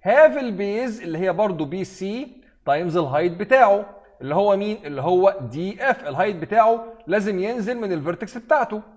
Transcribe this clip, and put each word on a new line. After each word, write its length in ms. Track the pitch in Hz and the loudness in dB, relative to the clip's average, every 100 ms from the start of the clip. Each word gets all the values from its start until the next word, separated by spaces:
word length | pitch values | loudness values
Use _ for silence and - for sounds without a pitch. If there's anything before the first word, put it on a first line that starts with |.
هاف 360 | 185 247 311 294 | 4 6 6 6
البيز 640 | 254 190 202 208 254 214 | -4 -4 -2 -2 -4 -6
اللي 160 | 175 160 | -8 -2
هي 140 | 190 | -2
برضو 320 | 170 214 170 | 0 0 -2
بي 200 | 147 180 | -6 -6
سي 580 | 185 - 190 226 269 - _ _ - | -8 -8 -8 -8 -10 -16 _ _ -2
تايمز 300 | 143 175 170 | -2 0 -2
الهايت 360 | 151 139 175 | 0 0 0
بتاعه 640 | 170 202 262 233 202 208 - _ _ | -2 2 6 6 4 0 -16 _ _
اللي 140 | 131 | -4
هو 220 | 151 208 196 | 0 2 2
مين؟ 220 | 208 208 | 0 -6
اللي 180 | 147 139 | -8 -6
هو 340 | 143 180 196 196 | 0 4 4 2
دي 500 | 123 131 180 208 262 | -8 -8 -8 -4 -2
اف. 180 | 247 147 | -2 -4
الهايت 280 | 139 208 185 | -2 -2 -2
بتاعه 560 | 156 220 226 233 226 - - | -2 2 4 2 -4 -16 -4
لازم 320 | 196 202 190 | -2 0 -2
ينزل 400 | 196 240 202 247 | -4 -4 -4 -4
من 140 | 214 | -4
الفيرتكس 460 | 170 147 170 214 254 | -4 -4 -6 -8 -14
بتاعته. 440 | - 311 226 214 - | 0 0 2 -6 -12